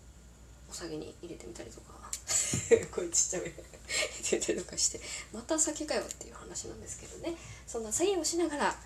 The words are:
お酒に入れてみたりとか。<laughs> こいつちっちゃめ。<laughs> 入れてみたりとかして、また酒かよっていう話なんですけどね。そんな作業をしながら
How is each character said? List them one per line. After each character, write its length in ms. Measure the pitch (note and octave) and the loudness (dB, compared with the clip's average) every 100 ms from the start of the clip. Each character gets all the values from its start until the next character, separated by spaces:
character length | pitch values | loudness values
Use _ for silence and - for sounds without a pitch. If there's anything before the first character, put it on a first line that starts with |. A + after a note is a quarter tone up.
| - - - - - - - | -18 -20 -20 -20 -20 -18 -14
お 40 | |
酒 220 | - E3+ D#3 | -10 -6 -6
に 180 | - - | -6 -10
入 80 | E3+ | -10
れ 60 | |
て 120 | D#3+ E3+ | -10 -10
み 60 | |
た 100 | E3+ | -10
り 80 | D#3+ | -12
と 120 | - | -12
か。 100 | - - - - - - - | -16 -14 -8 -6 2 2 4
<laughs> 400 | - - A3+ - | 4 8 8 6
こ 80 | - | 0
い 80 | F3 | 2
つ 180 | - - | 4 4
ち 80 | F#3 | 2
っ 40 | |
ち 40 | |
ゃ 20 | E3 | -2
め。 60 | |
<laughs> 400 | - - - - | -6 -14 -14 -2
入 460 | - D#5 - - F4 | 0 0 0 2 2
れ 0 | |
て 0 | |
み 40 | |
た 100 | - | 2
り 40 | - | 0
と 60 | - | 0
か 80 | - | 2
し 100 | - | 0
て、 120 | - - - - | 0 -8 -10 -10
ま 80 | G#3+ | -8
た 160 | - D#4+ | 0 2
酒 260 | D#4 D4+ | 4 2
か 100 | D4+ | 0
よ 80 | A#3+ | 0
っ 20 | F3 | -2
て 220 | - - | -6 -12
い 20 | |
う 40 | |
話 300 | - - F3 | -12 -10 -8
な 100 | - | -8
ん 60 | - | -10
で 80 | - | -10
す 100 | - | -12
け 80 | - | -12
ど 120 | - | -6
ね。 180 | D4+ E4+ - - - | -6 -6 -8 -14 -8
そ 120 | A#3 | -6
ん 60 | |
な 80 | A3 | 0
作 180 | G#3+ F4+ | 2 4
業 100 | F#4+ | 4
を 40 | |
し 140 | D#4 E4+ | 2 2
な 100 | E4 | 2
が 80 | D4 | 4
ら 220 | G#3+ - | 2 2